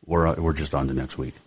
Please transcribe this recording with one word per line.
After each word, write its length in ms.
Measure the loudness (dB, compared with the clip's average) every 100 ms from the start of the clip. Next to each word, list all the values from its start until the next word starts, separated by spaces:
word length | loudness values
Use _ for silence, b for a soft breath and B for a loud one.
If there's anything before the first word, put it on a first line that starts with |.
We're, 220 | 0 2 4
uh, 80 | 2
we're 160 | 0
just 220 | 0 -2
on 140 | -2 -2
to 60 |
next 240 | -2 -6 -6
week. 160 | -8 -8